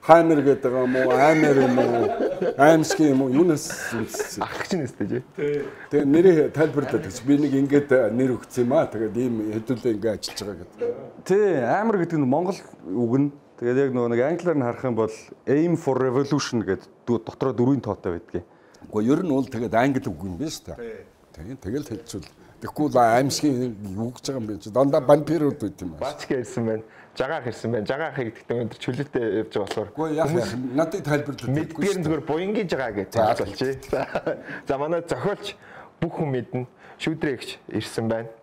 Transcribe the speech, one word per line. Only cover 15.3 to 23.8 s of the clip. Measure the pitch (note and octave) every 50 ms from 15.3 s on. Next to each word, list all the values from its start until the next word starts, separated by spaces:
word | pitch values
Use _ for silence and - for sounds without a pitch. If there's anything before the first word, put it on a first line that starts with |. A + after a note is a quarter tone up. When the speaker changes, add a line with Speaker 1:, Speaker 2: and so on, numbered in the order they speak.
| - _ _
Speaker 3:
aim | - B2+ D3 D#3+ F3 E3 D#3+
for | - - C3 B2+
revolution | C3 C3 B2 C3 C#3+ C#3 D#3 C#3+ - - - A#2 G2+
гэдэг | - F#2+ F2+ - - - _ _
дүү-, | - A#2+ A2 - -
дотроо | - - C#3+ C3+ B2
дөрвийн | G2+ A#2+ B2+ C#3 C3 -
тоотой | A2+ G2 - - G2 E2+ E2+
байдаг | - - - F#2
юм. | - _ _ _ _ _ _ - - -
Speaker 1:
Гэхдээ | - G#2+ G#2+ A#2+ C#3
ер | E3
нь | F#3 F3 C#3
бол | C3 C3+
тэгээд | - - A2+ A#2+ G#2 E2+ A2
англи | B2 C#3 C#3 B2+ - -
үг | F#2+ D2+ F#2
юм | G2 F2+ E2
байна | C#3 D#3+
шүү | - - _ - E2
дээ. | - A#2+ A#2 A2 G2+ F2+ - _ _ _ _ _ -
Тий, | D#2+ F#2+ C3+
тэгэл | B2+ - F#2 A2+ D3 C#3+
хэлчихвэл. | - A2 G2 - - - G2+ - - - _ - - - - -
Тэгэхгүй | G#2+ - - D3+ D3
л | A#2+ B2+
аимшиг | A#2+ A2+ A2+ B2 C3+ C#3 A#2+ - - D3+ C3+ A#2+ B2+ B2+ A2+ G2